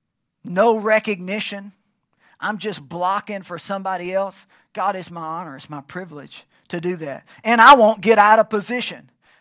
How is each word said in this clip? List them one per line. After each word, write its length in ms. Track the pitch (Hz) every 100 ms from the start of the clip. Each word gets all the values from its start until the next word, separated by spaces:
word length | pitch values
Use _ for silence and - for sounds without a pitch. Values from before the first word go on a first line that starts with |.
| _ _ _ _
no 320 | - 180 233 220
recognition, 960 | 208 214 220 190 185 208 - 202 202 _ _ _ _ _ _ -
I'm 180 | 185 214
just 280 | 208 190 135
blocking 540 | 170 180 202 - 202
for 140 | 180 165
somebody 540 | - 196 190 185 180
else, 340 | 190 196 190 - _ _
God, 240 | - 190 185
it's 140 | 175
my 100 | 170
honor, 360 | 160 165 170 135
it's 140 | -
my 100 | 147
privilege 640 | 135 180 185 147 - - _ _ -
to 120 | 175
do 160 | 175 175
that. 280 | 151 131 _ -
And 160 | 214 233
I 140 | 240
won't 260 | 277 214 208
get 180 | 190 214
out 200 | 208 220
of 120 | 214
position." 600 | 214 180 247 - 151 _ _ _ _